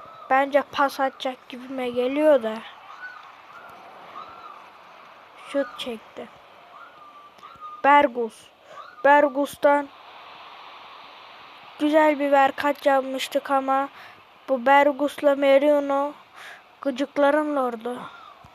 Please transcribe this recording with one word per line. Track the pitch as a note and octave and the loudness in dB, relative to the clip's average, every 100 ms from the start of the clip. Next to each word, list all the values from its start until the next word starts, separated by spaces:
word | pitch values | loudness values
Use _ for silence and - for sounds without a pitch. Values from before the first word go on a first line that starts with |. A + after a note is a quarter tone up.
| - - - | -20 -20 -2
Bence | C4 C#4 C#4 | -2 2 0
pas | C4 - C#4 - | -2 -2 -2 -2
atacak | C4+ - C4+ B3+ - | -6 -6 -10 -10 -16
gibime | B3 B3+ C4 B3+ | -20 -14 -8 -6
geliyor | A#3+ B3+ C#4+ D#4 C4+ | -4 -2 2 4 4
da. | A3+ A3 - - - - - - - - - - - - - - - - - - - - - - - - - - - - - | 0 -8 -14 -20 -20 -18 -18 -18 -20 -20 -20 -20 -20 -20 -20 -20 -20 -18 -18 -18 -20 -20 -20 -20 -20 -20 -20 -20 -20 -20 -6
Şut | C#4 C4+ - | -4 -4 -8
çekti. | C4 A3 - - A#3+ - - - - - - C6+ C6+ C6+ C6+ - - - C6+ C6+ | -12 -12 -16 -20 -20 -20 -20 -20 -20 -20 -20 -20 -20 -20 -20 -20 -20 -20 -18 -4
Bergus. | C#4 D4 D4 A#3+ A3 - - _ - - - - | 2 4 2 -2 -10 -12 -20 _ -20 -20 -20 -2
Bergus'tan | C4+ D4 D4 B3+ C#4 - D4 C#4+ C#4+ - - - - - - - - - - - - - - - - - - - | 4 4 4 0 -6 -2 0 0 -2 -14 -20 -20 -20 -20 -20 -20 -20 -20 -20 -20 -20 -20 -20 -20 -20 -20 -20 -4
güzel | D4 D#4 D#4 C#4 | 0 4 4 2
bir | C#4+ | 2
verkaç | C#4 C4+ - D4 C#4+ C#4+ | 4 2 0 -4 -2 0
yapmıştık | C4+ C4 C4 - C#4 - | 0 -2 -8 -6 -6 -2
ama | C4+ C4+ C4+ C#4 - - - _ _ - | -2 0 -2 -4 -10 -20 -20 _ _ -6
bu | C4 A#3+ | -2 4
Bergus'la | C#4+ C#4+ C4 C#4+ - D4 | 6 6 4 -4 0 0
Merino | C#4 C#4 C4+ D4 D4 C#4 C#4 D4 - - - - - _ _ | 2 4 4 4 2 0 -4 -4 -8 -20 -20 -20 -20 _ _
gıcıkların | C#4+ B3 C#4 C#4+ C#4+ D4+ D4+ C#4+ | -6 -4 -4 0 2 2 -2 -4
lordu. | B3 A3+ A#3 B3 - - - - - | -4 -6 -10 -12 -14 -20 -20 -20 -20